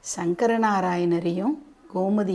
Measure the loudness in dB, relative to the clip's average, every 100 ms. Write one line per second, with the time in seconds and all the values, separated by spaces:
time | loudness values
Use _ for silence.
0 | -10 -4 -2 0 0 2 2 2 0 0
1 | 2 2 0 -2 -2 -4 -8 -20 -8 -4
2 | 0 0 0